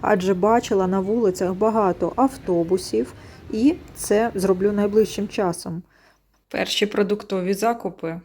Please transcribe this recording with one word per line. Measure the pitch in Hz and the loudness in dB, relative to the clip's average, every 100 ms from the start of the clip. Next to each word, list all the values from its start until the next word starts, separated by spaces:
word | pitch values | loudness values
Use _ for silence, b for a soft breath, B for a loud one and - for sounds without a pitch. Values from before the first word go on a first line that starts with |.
адже | - 208 180 | 2 2 2
бачила | 185 202 233 240 196 185 | 2 4 2 2 0 2
на | 190 | 0
вулицях | 190 226 214 180 185 | 0 0 0 0 -4
багато | 185 214 226 196 175 170 - | 0 0 2 0 0 -4 0
автобусів, | 262 262 - 170 165 185 - 220 254 B B B B | 0 0 -2 -2 0 -2 0 -4 -4 B B B B
і | 220 262 - - | 2 2 2 -8
це | - - 208 233 | -14 0 2 2
зроблю | 202 185 180 196 | 0 0 2 2
найближчим | 208 202 208 214 - 208 | 2 2 4 2 0 -6
часом. | - 190 170 - 165 b b b b _ _ _ | -2 -2 -2 -8 -10 b b b b _ _ _
Перші | - 185 - 208 | -6 -4 -2 -2
продуктові | 208 196 208 - 196 180 | 0 0 -2 -4 -4 -2
закупи. | 196 214 233 190 170 165 170 | 0 0 -2 -6 -8 -8 -8